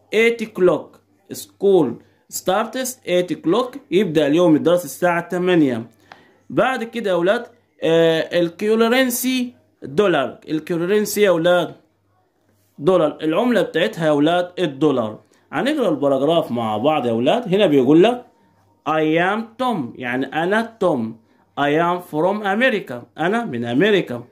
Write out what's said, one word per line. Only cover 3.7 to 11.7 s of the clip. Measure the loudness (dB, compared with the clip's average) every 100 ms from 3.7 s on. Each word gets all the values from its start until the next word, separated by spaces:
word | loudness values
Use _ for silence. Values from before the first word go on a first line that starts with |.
| -8 -4
يبدأ | 0 0 2 2
اليوم | 4 4 4
الدراسي | 4 2 0
الساعة | -2 0 0 -2
تمانية. | -2 2 4 2 0 -8 _ _ -20 _ _ -6
بعد | -2 0 -2
كده | -6 -6 -2
يا | 0
أولاد، | 0 0 -4 _ _ _
آه، | 0 2 4 2 -2 -2
الكيورنسي | -2 -2 0 2 2 2 0 -2 -2 -2 -4 -10 _ _
دولار. | -6 0 2 0 -2 -8 -8
الكيورنسي | -8 -4 -4 -2 0 0 2
يا | 2
أولاد | 4 2 2 0